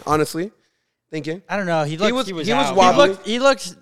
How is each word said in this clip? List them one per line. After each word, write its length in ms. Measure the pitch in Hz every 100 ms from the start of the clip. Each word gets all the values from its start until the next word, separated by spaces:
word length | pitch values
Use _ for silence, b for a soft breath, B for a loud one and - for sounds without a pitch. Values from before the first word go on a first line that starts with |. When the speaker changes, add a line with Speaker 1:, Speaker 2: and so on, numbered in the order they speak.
| -
Speaker 1:
honestly, 440 | 151 151 160 202 - _ _ _ _ _
thinking. 320 | 160 147 180 -
Speaker 2:
I 80 | 196
don't 100 | 180
know. 160 | 160
He 80 | 147
Speaker 1:
He 60 | 160
Speaker 2:
looked, 160 | 214 254
Speaker 1:
was, 100 | 202
Speaker 3:
He 60 |
was 140 | 170 165
Speaker 1:
he 60 |
was 120 | 226 139
Speaker 3:
out. 80 |
Speaker 2:
he 40 | 190
Speaker 1:
wobbly. 300 | 185 - 190
Speaker 2:
looked, 180 | 190 202
he 120 | 240
looked 360 | 277 269 180 -